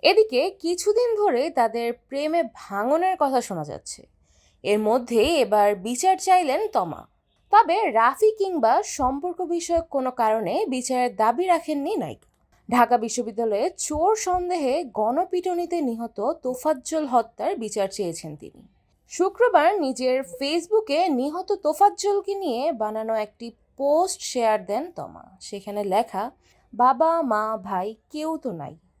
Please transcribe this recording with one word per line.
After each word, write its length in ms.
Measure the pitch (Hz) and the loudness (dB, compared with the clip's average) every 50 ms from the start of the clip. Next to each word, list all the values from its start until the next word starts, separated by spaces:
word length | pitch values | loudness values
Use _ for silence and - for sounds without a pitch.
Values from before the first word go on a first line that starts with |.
| - | 4
এদিকে 480 | 320 381 427 427 440 269 247 294 - | 6 6 6 4 4 2 0 0 0
কিছুদিন 640 | - _ - 330 359 349 - 392 415 440 494 480 453 | -2 _ -4 -4 -4 -2 0 0 2 2 2 0 0
ধরে 340 | 415 415 415 277 233 269 330 | 2 2 2 2 2 0 0
তাদের 420 | 285 - 240 226 226 233 233 233 233 - _ _ | 0 0 0 0 0 -2 -4 -4 -4 -6 _ _
প্রেমে 340 | - 277 294 302 320 339 330 330 _ | -6 -4 -4 0 0 0 -2 -2 _
ভাঙনের 640 | - - - 202 196 208 240 285 330 349 381 381 359 | -16 -16 -10 -6 -4 0 0 2 2 2 0 0 0
কথা 220 | 302 277 262 254 | 0 0 0 0
শোনা 240 | 240 - 196 170 151 | -2 -2 -6 -8 -8
যাচ্ছে। 420 | 147 101 76 _ - - - - _ _ _ _ _ _ _ _ _ _ _ _ | -8 -10 -14 _ -14 -18 -18 -18 _ _ _ _ _ _ _ _ _ _ _ _
এর 160 | - 202 214 | 0 0 2
মধ্যেই 580 | 214 214 220 262 240 240 240 226 208 294 339 | 2 2 2 2 0 0 2 2 4 4 4
এবার 400 | 311 247 202 202 214 208 208 208 | 2 2 4 4 4 4 4 2
বিচার 400 | 196 180 220 247 247 - 381 381 | 0 -4 -6 -6 0 2 2 2
চাইলেন 520 | 370 - 381 370 370 359 285 254 311 440 415 | 2 4 4 4 4 4 2 0 -2 -2 0
তমা। 380 | - 240 190 165 143 - - _ _ _ _ _ _ _ _ _ | 0 -2 -2 -2 -6 -12 -14 _ _ _ _ _ _ _ _ _
তবে 400 | - 415 453 311 330 403 440 349 | 6 6 6 6 4 2 2 2
রাফি 440 | 214 220 226 240 - - - 440 427 440 | 2 4 4 4 2 4 2 2 2 2
কিংবা 440 | 392 381 370 320 233 220 240 339 415 | -2 -2 0 2 4 4 4 4 0
সম্পর্ক 600 | - - - 277 254 262 285 285 359 339 - 370 | -2 -6 -2 -2 -2 -2 -2 -6 -6 -6 -4 -4
বিষয়ক 420 | 294 339 339 339 - 339 330 330 | -4 -4 -4 -2 0 0 -2 -2
কোনো 260 | _ - 277 262 254 | _ -4 -2 -2 -2
কারণে 560 | 247 - 233 220 220 226 220 170 202 311 440 349 | -2 0 0 2 2 0 0 -2 -2 -2 -2 -2
বিচারের 480 | 262 254 247 - 254 254 247 247 202 | -2 -4 -2 -2 0 0 0 0 0
দাবি 300 | 190 220 220 240 247 359 | 0 2 2 2 2 2
রাখেননি 500 | 381 349 320 320 - 302 285 277 311 427 | 2 2 0 2 -2 -4 -4 -2 -2 -4
নায়িকা। 340 | 370 214 151 110 - _ _ _ _ _ _ _ _ _ - | -4 -4 -6 -8 -12 _ _ _ _ _ _ _ _ _ -2
ঢাকা 280 | - 240 240 233 247 233 | 4 4 4 6 4 0
বিশ্ববিদ্যালয়ে 720 | 220 233 - - 233 208 214 202 233 226 208 202 240 370 - - | 0 -2 -4 -4 -4 -4 -4 -4 -2 0 0 0 0 -2 -4 -6
চোর 380 | - - 302 302 320 381 440 | -8 -6 -2 0 2 2 2
সন্দেহে 680 | 427 - 381 359 359 359 359 359 349 294 262 262 311 349 | 2 0 -2 -2 -2 -2 -2 -2 -2 0 0 0 -2 -4
গণপিটুনিতে 960 | 247 202 208 214 214 247 294 370 370 - 359 359 370 359 339 349 339 349 349 | -4 -4 -2 -2 0 0 -2 -2 -2 -4 -4 -2 -2 -2 -2 -4 -4 -2 -2
নিহত 520 | 302 254 226 226 233 226 _ - 202 247 320 | -2 -2 -4 -4 -8 -10 _ -6 -4 -4 -4
তোফাজ্জল 720 | - _ 254 254 254 - 302 311 262 254 - 320 320 311 | -4 _ -6 -6 -4 -2 -2 -2 -2 -4 -6 -4 -4 -2
হত্যার 500 | 269 240 247 220 - _ _ 214 285 392 | 2 2 2 2 0 _ _ -4 -4 -4
বিচার 320 | - 220 214 202 220 196 190 | -4 -6 -8 -4 -2 -4 -4
চেয়েছেন 480 | 196 - 202 175 165 165 - 165 147 | -2 -6 -6 -6 -6 -8 -12 -14 -14
তিনি। 260 | 147 - - _ - - _ _ _ _ _ _ _ _ _ | -14 -18 -20 _ -20 -20 _ _ _ _ _ _ _ _ _
শুক্রবার 720 | - - 349 392 403 - 466 494 403 339 294 330 415 415 | -4 -2 -2 -2 2 2 2 6 6 6 6 6 2 2
নিজের 400 | 311 262 262 - 254 254 254 262 | -2 -2 -4 -2 -2 -2 -2 -2
Facebook-এ 880 | 269 262 - - 277 277 311 339 330 - 427 440 427 440 277 311 359 370 | -4 -6 -8 -8 -6 -2 -2 -2 -2 0 0 0 0 0 0 0 2 2
নিহত 440 | 294 240 254 285 302 359 370 - 415 | 2 0 -2 -2 -4 -6 -4 -4 -4
তোফাজ্জলকে 840 | 392 - 302 311 311 392 403 403 - - 403 403 403 392 392 403 | -2 -2 -2 2 4 4 4 4 2 -2 0 0 0 -2 -4 -6
নিয়ে 380 | 392 392 330 233 233 262 320 330 | -4 -4 -4 -4 -2 -2 -4 -4
বানানো 420 | 220 214 214 214 220 220 220 226 | -4 -4 -4 -4 -6 -4 -2 -2
একটি 380 | 220 214 214 _ _ 233 233 226 _ _ _ _ | -4 -4 -6 _ _ -16 -16 -16 _ _ _ _
পোস্ট 440 | _ 269 277 294 311 359 381 370 - | _ 0 2 4 4 2 0 -2 -8
শেয়ার 460 | - - - 254 233 220 214 214 185 | -10 -6 -4 0 2 2 2 0 -2
দেন 260 | 175 202 226 302 359 - | -2 -4 -4 -4 -6 -10
তমা। 320 | - 147 95 80 82 - - 185 _ | -12 -14 -14 -14 -20 -20 -20 _ _
সেখানে 440 | - - - 202 196 214 208 208 208 | -18 -14 -14 -12 -12 -8 -6 -6 -4
লেখা, 460 | 202 185 202 240 - - 190 202 247 - _ _ _ _ _ _ _ - | 0 0 0 0 0 -4 -6 -6 -6 -8 _ _ _ _ _ _ _ -2
"বাবা, 480 | 202 240 254 262 240 320 320 330 339 330 | 2 4 4 4 4 2 2 2 0 0
মা, 340 | 262 220 214 214 220 220 | 0 0 0 0 -2 -4
ভাই 380 | 214 185 202 208 185 185 208 220 _ _ _ - | -6 -6 -6 -4 -4 -4 -6 -8 _ _ _ -10
কেউ 240 | 302 302 311 320 | -8 -6 -6 -6
তো 160 | 302 _ 262 190 | -6 _ -8 -8
নাই, 240 | 165 143 - 151 165 _ _ _ _ | -8 -12 -14 -16 -18 _ _ _ _